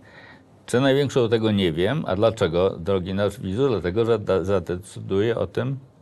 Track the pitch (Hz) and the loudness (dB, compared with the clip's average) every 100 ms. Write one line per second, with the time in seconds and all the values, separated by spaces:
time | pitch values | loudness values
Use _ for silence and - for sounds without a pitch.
0 | - - - - - - - 123 139 139 | -18 -20 -20 -20 -20 -20 -2 2 4 2
1 | 135 135 113 113 110 101 90 78 98 151 | 2 2 2 2 2 2 2 2 0 0
2 | - 92 113 107 87 87 95 - 82 95 | -2 2 2 2 0 2 0 0 -2 -2
3 | 90 95 101 - 95 104 139 98 87 104 | -2 -2 -2 -2 -6 -2 0 0 -2 0
4 | 113 110 98 95 92 98 85 90 - 107 | 0 0 2 0 2 -2 -2 -8 -8 -14
5 | 110 95 117 110 92 113 127 135 - _ | -4 0 0 -2 -4 -4 -4 -6 -12 _